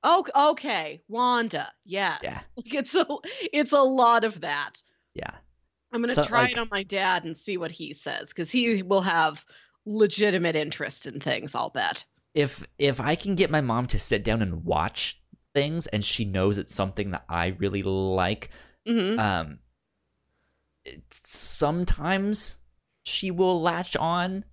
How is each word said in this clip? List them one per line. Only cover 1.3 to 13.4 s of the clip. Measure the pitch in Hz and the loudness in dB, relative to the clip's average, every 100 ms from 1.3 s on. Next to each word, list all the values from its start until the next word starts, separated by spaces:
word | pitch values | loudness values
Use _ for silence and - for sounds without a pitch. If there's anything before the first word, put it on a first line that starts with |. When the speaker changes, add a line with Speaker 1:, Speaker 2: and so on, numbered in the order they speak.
| 240 226 156 - _ | 2 0 -4 -8 _
Speaker 1:
Yes." | _ 190 190 151 | _ -2 -2 -2
Speaker 2:
Yeah. | - - - | -8 -10 -14
Speaker 1:
<laughs> | - | -16
Like, | 233 | -6
it's | 277 - | -6 0
a, | 359 - 285 359 523 415 | 0 0 -2 -10 -10 -4
it's | 294 285 | 0 4
a | 285 | 6
lot | 269 262 233 233 | 6 6 6 6
of | 220 190 | 4 -4
that. | 156 143 143 - - _ _ | -4 -4 -4 -8 -20 _ _
Speaker 2:
Yeah. | - - - _ _ _ _ _ | -12 -12 -12 _ _ _ _ _
Speaker 1:
I'm | 240 | -4
gonna | 233 | 0
Speaker 2:
So, | 247 | 0
Speaker 1:
try | 147 240 | 2 4
Speaker 2:
like | 247 | 2
Speaker 1:
it | 247 | 0
on | 226 | -4
my | 202 | -6
dad | 196 196 190 180 | -4 -2 0 0
and | 160 160 | -2 -10
see | - 185 | -8 -6
what | 165 | -6
he | 160 156 | -10 -14
says, | 151 - - - | -10 -8 -8 -8
'cause | - 170 | -8 -2
he | 254 233 214 | 0 2 0
will | 180 196 | 2 2
have | 185 165 156 151 - - _ _ | 4 2 2 0 -18 -20 _ _
legitimate | - 214 208 170 208 185 170 | -8 2 2 4 2 2 2
interest | 156 151 - 151 - - | 0 -2 -4 -8 -8 -10
in | 139 | -8
things, | 147 120 101 120 | -4 -4 -4 -4
I'll | 117 | -4
bet. | 131 92 - - _ _ | -2 -2 -4 -10 _ _
Speaker 2:
If, | - 143 - - _ | -2 0 -2 -14 _
if | 139 131 | 0 0
I | 120 165 | -2 -2
can | 196 | -2
get | 185 | 0